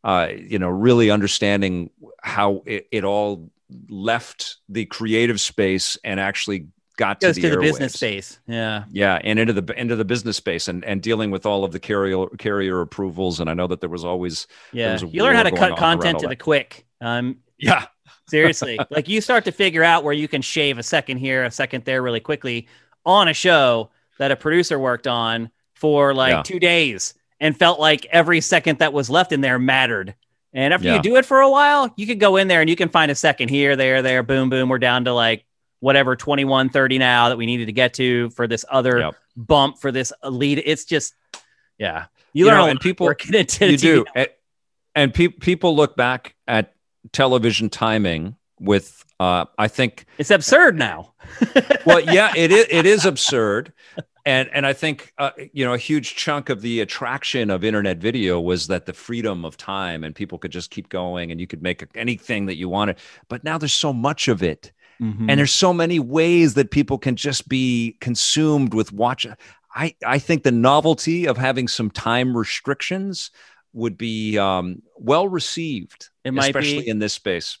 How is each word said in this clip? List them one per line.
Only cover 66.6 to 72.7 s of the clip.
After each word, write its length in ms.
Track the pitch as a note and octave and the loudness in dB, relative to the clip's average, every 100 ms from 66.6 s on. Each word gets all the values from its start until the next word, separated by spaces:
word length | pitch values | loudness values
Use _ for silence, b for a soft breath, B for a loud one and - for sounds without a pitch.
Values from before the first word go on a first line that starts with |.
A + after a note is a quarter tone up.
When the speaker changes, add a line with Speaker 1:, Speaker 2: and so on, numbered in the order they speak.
| B2 | 0
Speaker 1:
people 260 | C#3+ C3+ C3+ | 0 0 -2
can 180 | C3+ A#2+ | -2 -4
just 320 | D3 C3 - | -4 -6 -4
be 460 | C3 B2+ A#2+ A#2 - | -2 0 0 -2 -6
consumed 720 | B2 A#2 - D3+ D#3 D3 B2+ | -6 -4 0 2 2 2 2
with 180 | A2 G#2+ | 0 -2
watch. 340 | G2+ A#2+ B2+ B2 A#2+ b b b | -2 -2 -2 -10 -12 b b b
I, 220 | B2 D#3+ _ A2+ | -8 -8 _ -2
I 140 | C#3 | -2
think 240 | - E3 | 0 0
the 80 | C3+ | 2
novelty 720 | A#2 B2 C#3+ D3 D#3 - E3+ E3+ | 4 4 4 2 0 0 -2 0
of 100 | B2 | 0
having 300 | C3 C3 A#2+ | -2 -2 -4
some 220 | - A2 | -4 -4
time 460 | - A2+ A#2+ B2+ A#2+ | -4 -2 0 0 -2
restrictions 960 | G#2+ - C3+ | -4 -6 -6